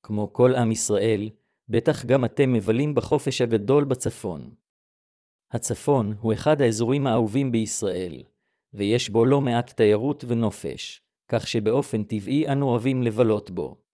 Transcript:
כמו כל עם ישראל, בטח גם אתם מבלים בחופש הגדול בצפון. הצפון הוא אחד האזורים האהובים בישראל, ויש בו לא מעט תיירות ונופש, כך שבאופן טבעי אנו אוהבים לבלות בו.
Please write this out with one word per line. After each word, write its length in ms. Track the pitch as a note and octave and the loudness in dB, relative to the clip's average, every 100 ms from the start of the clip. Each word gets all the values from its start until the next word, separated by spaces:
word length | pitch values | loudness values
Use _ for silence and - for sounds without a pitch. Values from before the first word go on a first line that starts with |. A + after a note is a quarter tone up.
כמו 300 | - G#2 G#2 | -6 -6 -4
כל 220 | - B2+ | 4 4
עם 160 | B2+ A2+ | 4 0
ישראל, 580 | A2 - G#2 A2 G#2 G#2+ - _ _ - | 0 0 2 2 0 -4 -12 _ _ -2
בטח 360 | A2+ D#3+ C#3+ | 0 0 -2
גם 200 | A#2+ C#3 | 0 0
אתם 280 | A#2 - C3+ | 2 0 2
מבלים 420 | A#2+ G#2+ A2+ D3+ | 2 2 0 0
בחופש 460 | C3+ - D3 C#3 B2 | -2 0 -2 -2 -2
הגדול 420 | A#2+ A2+ G2+ C#3+ | 0 0 2 2
בצפון. 720 | D3 B2 - - G2+ D#2 A#1+ A#2 _ _ _ _ _ _ _ _ _ | 2 -2 -4 -6 -10 -10 -14 -20 _ _ _ _ _ _ _ _ _
הצפון 640 | A2+ - A2+ - C3+ G#2 G#2 | -8 -6 -4 0 2 0 -4
הוא 140 | A2+ | -2
אחד 280 | G#2 D3+ D3+ | 0 2 2
האזורים 460 | B2 G#2+ A#2+ C#3 C#3 | 2 2 0 0 0
האהובים 440 | A#2 A2+ B2 C3+ | 0 0 0 0
בישראל, 720 | A#2 A2 - G#2 F2 F2+ C#2 - _ _ _ _ | -2 -2 -4 -4 -4 -6 -10 -18 _ _ _ _
ויש 360 | G2+ G2+ A#2+ - | -4 0 0 2
בו 160 | G#2+ | 2
לא 160 | A#2+ C#3 | 4 2
מעט 300 | C#3 A#2 A#2+ | 2 -2 -2
תיירות 520 | - G#2+ G#2 C3 C#3+ A#2+ | 2 4 4 0 -4 -4
ונופש, 760 | A#2 A2 - - - - - _ _ _ | 0 -2 -2 -10 -10 -14 -16 _ _ _
כך 200 | A#2 - | -4 -2
שבאופן 560 | A#2 G#2 B2+ - A2 | -2 0 0 0 -6
טבעי 440 | G#2 A2 G2 C#3 D3+ | -4 -6 -2 -2 0
אנו 220 | C#3 C#3 | 0 0
אוהבים 340 | A#2+ B2+ C3 | 0 0 0
לבלות 480 | A#2 G#2+ A#2 G#2 - | 0 2 2 2 -2
בו. 320 | F2+ C#2 - _ | -8 -8 -12 _